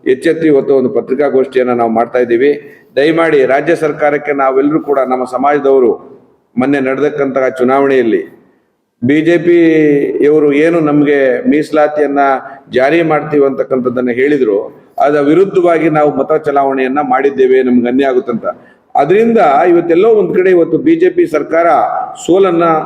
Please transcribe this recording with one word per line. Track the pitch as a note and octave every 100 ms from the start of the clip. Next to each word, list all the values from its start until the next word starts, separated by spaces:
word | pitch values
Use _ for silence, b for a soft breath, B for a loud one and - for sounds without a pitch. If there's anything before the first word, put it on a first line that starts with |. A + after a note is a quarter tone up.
ಎಚ್ಚೆತ್ತು | - B2+ E3 D#3 D#3+
ಇವತ್ತು | C#3 A#2
ಒಂದು | C3+ B2
ಪತ್ರಿಕಾಗೋಷ್ಠಿಯನ್ನ | A#2 A#2 C3 C#3 C3 B2 B2+ B2
ನಾವು | A#2+ A#2
ಮಾಡ್ತಾ | A2+ A#2 B2
ಇದ್ದೀವಿ. | A#2+ A#2 C#3 D3 B B B
ದಯಮಾಡಿ | B2+ D3+ E3 E3 D3+
ರಾಜ್ಯ | B2+ C#3 D3+
ಸರ್ಕಾರಕ್ಕೆ | D#3+ D#3 D3 D3+ D3 D3
ನಾವೆಲ್ಲರೂ | C#3 C3+ C3 D3 D#3
ಕೂಡ, | - C#3
ನಮ್ಮ | B2+ C3
ಸಮಾಜದವರು | B2 B2+ C#3 D3 C3+ C3+ A#2+ - - - _ _ _ A#2
ಮೊನ್ನೆ | C3 C#3+
ನಡೆದಕ್ಕಂತಹ | C3 C#3 D3 C#3+ C3+ C3 B2+
ಚುನಾವಣೆಯಲ್ಲಿ | - B2+ C#3 C#3 C3 A#2 F#2+ - - _ _ _ _ _ _
ಬಿ | B2 D3+
ಜೆ | D#3 E3+
ಪಿಯವರು | F3 E3+ E3 D#3 D3+ C#3+ C#3 - C#3+ D#3 D3
ಏನು | C#3 E3 E3+
ನಮ್ಗೆ | D3 D3 C#3+ C#3+ C3+ B2+ B2
ಮೀಸಲಾತಿಯನ್ನ | D3 D3 D3+ D3+ D3+ C#3+ C#3+ C#3 C3 B B -
ಜಾರಿ | A#2+ C3+ E3+
ಮಾಡ್ತೀವಿ | D#3+ D3+ D3 D3
ಅಂತಕ್ಕಂಥದ್ದನ್ನ | C#3 B2+ B2 C3 B2 B2 B2
ಹೇಳಿದ್ರು, | A#2+ C#3 D3 A2+ G2 - - _ -
ಅದರ | C#3+ D3
ವಿರುದ್ಧವಾಗಿ | C#3+ E3 G3 F#3+ F3 D#3+ D#3+
ನಾವು | D#3 D3+
ಮತ | C3+ C3+
ಚಲಾವಣೆಯನ್ನ | D#3 D3+ C#3 C3+ C3+ B2+ C#3+
ಮಾಡಿದ್ದೇವೆ, | C#3 C3 C#3 B2 B2+ C3
ನಮ್ಗೆ | B2+ B2 A#2+
ಅನ್ಯಾಯ | B2+ C#3
ಆಗುತ್ತಂತ. | B2+ - A2 F#2+ - b b b
ಅದರಿಂದ | - D3 G3 A#3 A3 D#3+ C#3 F3+
ಇವತ್ತೆಲ್ಲೋ | E3+ E3+ E3 A3
ಒಂದ್ | G#3+ F3 F#3+
ಕಡೆ | F#3
ಇವತ್ತು | F3+ D#3+ D#3+
ಬಿ | D3+
ಜೆ | E3 F3+
ಪಿ | F3 E3+
ಸರ್ಕಾರ | D3+ - D#3+ E3+ C#3 G#2 - - -
ಸೋಲನ್ನ | - F3+ G3 E3+ E3+ D#3